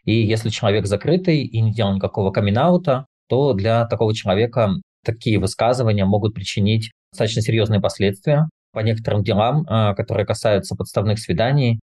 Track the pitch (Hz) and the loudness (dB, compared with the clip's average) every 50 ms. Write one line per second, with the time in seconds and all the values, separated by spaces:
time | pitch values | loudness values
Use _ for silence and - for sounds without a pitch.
0 | _ - 107 117 113 107 113 110 110 113 110 - - 104 101 110 95 98 104 101 | _ 0 0 2 2 2 0 0 -2 -4 -4 -2 0 0 0 0 0 -2 -4 -2
1 | - 151 156 185 185 185 160 147 127 - - 113 110 110 104 113 107 98 98 98 | 0 0 0 0 2 2 0 0 0 -2 -2 0 0 0 0 0 0 0 0 -2
2 | 101 - - - 101 95 95 117 101 101 101 117 143 175 180 180 180 - 131 127 | -2 -4 -2 -2 -2 0 0 0 0 0 2 2 4 4 2 2 2 0 -2 -2
3 | 139 - _ _ _ _ - 127 143 143 123 95 98 113 113 117 117 117 117 101 | -4 -10 _ _ _ _ 0 0 2 2 0 0 0 2 2 2 0 0 0 0
4 | 117 107 110 113 - 104 92 101 113 117 117 131 113 101 92 78 - _ _ _ | 0 0 0 -2 -2 0 0 2 0 0 0 0 0 0 0 -4 -6 _ _ _
5 | _ - 113 - - 123 107 98 92 92 - - 113 117 127 127 123 113 104 101 | _ -8 -8 -4 -2 0 0 0 0 -2 -2 0 0 0 2 2 2 0 2 2
6 | 95 95 104 104 110 107 - - 98 - - 117 98 104 110 113 113 - - _ | 2 2 2 0 0 -2 -4 -4 -10 -8 -4 -2 0 2 0 0 -2 -6 -12 _
7 | _ _ _ - 117 110 - 113 107 - 110 113 104 107 110 101 98 98 - - | _ _ _ -4 -4 -2 0 -2 -2 0 0 0 2 2 2 0 0 0 -2 0
8 | 98 101 98 - _ 156 147 143 160 156 - _ _ _ _ 117 107 113 110 110 | -2 -2 -2 -2 _ 0 2 2 2 0 -2 _ _ _ _ -4 -2 -2 -2 -2
9 | 113 - 104 104 98 107 104 98 107 120 135 151 143 - 113 113 110 104 98 - | -2 -2 -2 0 0 0 2 2 2 2 2 0 -2 0 0 2 2 2 0 -2
10 | 113 - - 101 101 - 110 - - 113 104 98 95 - - - 104 - - 117 | -4 -4 -2 -2 -2 -2 -4 -2 0 2 2 2 0 -4 -8 -8 -8 -4 -2 -2
11 | 98 107 104 110 - - 90 82 110 123 139 147 131 120 117 113 - _ _ | 0 0 -2 -2 -2 -4 -2 0 0 2 2 2 2 2 0 -2 -4 _ _